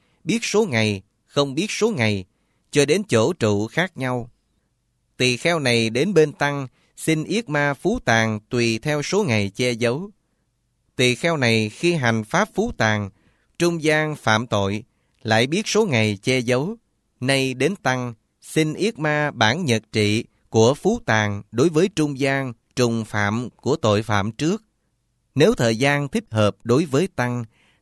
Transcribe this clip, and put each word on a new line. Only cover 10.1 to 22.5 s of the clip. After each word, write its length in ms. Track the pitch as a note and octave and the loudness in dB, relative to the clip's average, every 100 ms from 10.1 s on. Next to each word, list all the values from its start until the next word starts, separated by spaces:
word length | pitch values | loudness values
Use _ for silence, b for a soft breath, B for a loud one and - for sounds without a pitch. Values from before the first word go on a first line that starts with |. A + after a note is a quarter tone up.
| - _ _ _ _ _ _ _ - | -16 _ _ _ _ _ _ _ 0
Tỳ 200 | B2+ A#2+ | 0 2
kheo 220 | E3+ D#3+ | -2 0
này 320 | A#2+ A2+ G#2+ | 2 2 0
khi 240 | - E3+ | -2 -2
hành 300 | E3+ A#2+ A2+ | 0 0 0
pháp 260 | G#2+ E3+ G#3+ | -2 -2 -2
phú 180 | - - - | -2 -4 0
tàn, 320 | A2 G#2 G2 - _ _ _ - | 0 0 -4 -12 _ _ _ -2
trung 240 | E3+ E3+ | 0 0
gian 320 | D3+ D#3 D#3 D3 | 0 0 0 -2
phạm 320 | - A2 B2 | 0 0 0
tội, 360 | G#2 G2 G#2 - _ _ _ | -2 0 -4 -10 _ _ _
lại 260 | A2 A2 B2+ | 0 2 2
biết 200 | F3+ - | 0 0
số 180 | G3+ A3 | 0 2
ngày 320 | A#2+ G#2+ G2 | 2 0 0
che 220 | - C3 | -2 0
giấu. 360 | A#2 B2 E3 A3+ _ _ _ _ | 0 -2 -2 -8 _ _ _ _
Nay 340 | B2+ C3+ C3 | -2 0 -2
đến 220 | B2+ C#3+ G3+ | -2 -2 0
tăng, 380 | C3 B2+ B2 A2+ _ _ | -2 -2 -4 -10 _ _
xin 320 | - D#3 D#3 | -4 -2 0
yết 260 | C#3+ G3 - | 0 -4 -2
ma 320 | D3+ D3+ D3 | -2 0 -2
bản 340 | A#2+ A2 D3 D#3+ | 0 0 2 0
nhật 180 | A2 - | -2 -2
trị 340 | A2+ G#2 G#2+ - _ _ | -2 0 0 -4 _ _
của 240 | A2+ A2+ | 4 4
phú 260 | C#3+ F#3 A#3 - | 4 0 0 0
tàn 380 | A2 G#2 G2+ - | 0 0 -4 -6
đối 180 | A2+ E3 | 0 2
với 200 | D#3 G3 E3 | 2 0 0
trung 240 | D3+ C3+ | -4 -2
gian 340 | C3+ C#3 C3 | -2 -2 -6